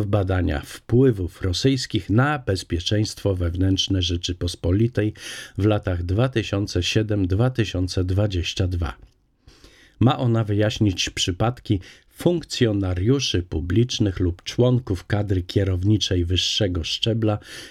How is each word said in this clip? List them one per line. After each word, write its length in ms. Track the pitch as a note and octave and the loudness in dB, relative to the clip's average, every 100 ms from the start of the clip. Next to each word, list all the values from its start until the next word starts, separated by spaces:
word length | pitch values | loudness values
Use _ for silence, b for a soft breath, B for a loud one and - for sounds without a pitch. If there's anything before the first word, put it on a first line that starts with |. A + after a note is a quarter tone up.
| G#2 | 0
badania 560 | G#2 F#2 F#2 E2+ D2 - | 0 2 0 0 -2 -6
wpływów 760 | - - A#2+ C3+ G2 E2+ - | -16 0 4 4 4 -4 -4
rosyjskich 680 | F#2+ F2 C3+ C3 - G#2 - | -4 0 0 0 -2 -4 0
na 300 | G#2+ C#3 D3 | 2 2 0
bezpieczeństwo 960 | - F#2+ - F2 - G#2+ G2 - G2+ F#2 | -2 -4 -2 -4 0 0 0 -2 -2 0
wewnętrzne 680 | F2 F2 F#2+ F#2+ - F#2+ | -2 0 2 2 0 0
Rzeczypospolitej 1120 | F2+ F2 - F2 F2 - E2+ G2 A#2+ A2+ G#2+ B B B B - | 0 -2 -4 -4 -6 -4 0 2 2 0 -2 B B B B 0
w 80 | G2+ | 2
latach 380 | G#2 - E2+ | 2 0 -2
dwa 260 | F2 F#2+ C3 | 0 0 0
tysiące 540 | A#2 - G2+ G#2 F#2 | 0 -2 -2 -2 -2
siedem 440 | - A2 G#2+ G#2 F#2 | 0 0 0 0 0
dwa 220 | F#2+ B2 | 2 2
tysiące 540 | B2+ G#2 F2+ F2+ - | 0 -2 -2 -2 0
dwadzieścia 640 | F2+ F#2 G#2 F#2 E2+ - F2+ | 0 2 2 0 -2 -2 -2
dwa. 260 | F2 F2 - - _ _ _ b b b b b - | -2 -4 -8 -18 _ _ _ b b b b b 2
Ma 200 | A#2 D3+ | 2 2
ona 240 | B2 A2+ | 0 0
wyjaśnić 680 | G#2 G2+ G#2+ - G#2+ F2+ - | 0 0 0 2 0 0 -4
przypadki 680 | - - F2+ F#2 - - G2+ B B _ | -4 -4 -2 -2 -2 -2 -2 B B _
funkcjonariuszy 1300 | - E3+ F3 - - A#2 G2+ F#2 F2+ G2+ C#3 B2+ F#2 | -2 0 0 -2 0 2 2 0 0 0 0 0 -2
publicznych 760 | E2+ E2+ F2 F2+ B2+ - G#2 F#2 | -2 -4 0 0 2 0 -2 0
lub 240 | F2+ E2+ | -2 -2
członków 640 | - - B2 A#2+ - F#2 - | -4 2 2 2 0 -6 -2
kadry 380 | G#2 G#2 F#2+ | -2 0 -2
kierowniczej 800 | F2+ - F#2+ F2+ G2 G#2 - F#2 E2+ | 0 0 2 2 2 2 2 0 0
wyższego 580 | F2+ - - G2+ F2+ | 0 0 0 0 -2
szczebla, 560 | D#2 - A#2 A2 G#2+ G#2 B B B | -4 -4 -2 0 0 0 B B B